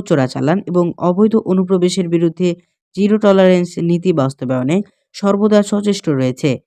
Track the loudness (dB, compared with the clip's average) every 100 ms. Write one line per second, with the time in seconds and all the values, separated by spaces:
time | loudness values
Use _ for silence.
0 | 0 0 0 -2 -2 -2 -2 -2 -2 -2
1 | -2 2 2 0 0 -2 0 0 0 -2
2 | -2 0 -2 0 -4 -4 _ _ _ -2
3 | 0 2 4 4 4 4 0 -4 -2 -2
4 | 0 0 -2 -4 -6 -4 -2 -2 -4 _
5 | _ -6 -2 0 2 2 0 -2 -2 -2
6 | -2 0 -2 -2 -2 -4